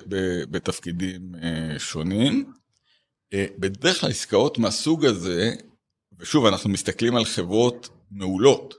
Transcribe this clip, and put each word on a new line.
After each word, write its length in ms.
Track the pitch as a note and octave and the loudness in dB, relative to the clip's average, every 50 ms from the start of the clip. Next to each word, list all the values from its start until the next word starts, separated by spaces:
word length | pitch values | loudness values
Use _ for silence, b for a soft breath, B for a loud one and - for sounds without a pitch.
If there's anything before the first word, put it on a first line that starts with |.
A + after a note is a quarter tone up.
| - F#2 | -4 -4
ב-, 340 | G2 F#2+ F#2+ F#2 F2+ F2 - - | -4 -2 -2 0 -2 -4 -4 -4
בתפקידים, 840 | D2+ F2 - - - - - F2 F2 F2 F#2+ F#2+ F#2 F2+ F#2 F2+ F2+ E2 E2 | -6 -6 -4 -4 -6 -6 -6 -8 -6 -4 -4 -6 -6 -8 -12 -14 -14 -8 -6
אה, 360 | E2+ E2 D#2+ D#2+ D#2 D#2 - | -6 -4 -4 -6 -6 -6 -8
שונים. 760 | - - - D#2 D#2+ F2+ F#2+ G#2+ B2 D3 G#3 C#4 C4+ - - _ _ _ _ _ _ _ _ _ _ _ _ _ _ - G2+ | -8 -8 -8 -6 -4 -2 0 2 2 2 2 0 -2 -4 -12 _ _ _ _ _ _ _ _ _ _ _ _ _ _ -6 -4
אה, 140 | G2 G2 - G2 G2 | -2 -2 -2 -4 -4
בדרך 420 | F#2+ G2 G2+ - - F3 F3+ - | -4 -4 -4 0 0 0 0 0
כלל 100 | - - | -2 -4
עסקאות 480 | G#2+ - - - A2 G2+ B2 D3 - B2 | -4 -4 -4 0 2 4 4 2 2 0
מהסוג 460 | A2+ G2 - - - D3+ E3 D#3 D3 | 0 0 0 -2 0 0 0 4 4
הזה, 480 | C3 G#2+ F2 F2 F#2 F2 E2+ G2+ A#2 - - - - _ _ _ _ _ _ _ _ _ - | 2 2 2 -2 -4 -2 0 0 0 -2 -4 -12 -20 _ _ _ _ _ _ _ _ _ -16
ושוב, 280 | - - - D3+ A#2+ | -10 0 2 6 6
אנחנו 240 | G#2+ F#2+ F#2 - G#2 | 6 4 4 0 0
מסתכלים 460 | G2 F#2 - - - - A#2 A#2+ A#2+ | -2 0 -2 -4 -2 0 0 2 2
על 80 | A#2+ A2+ | 2 0
חברות 640 | - - - F2 F2 G2+ A2 A#2+ B2 A#2+ A#2+ - - - _ _ _ | 0 -2 -4 -4 0 2 4 4 4 2 -2 -14 -20 -20 _ _ _
מעולות, 640 | G2 G2 F#2+ F#2 F#2+ F#2 A#2 C#3 B2 - - - - | -12 -6 -4 -2 0 6 8 8 6 6 2 -12 -20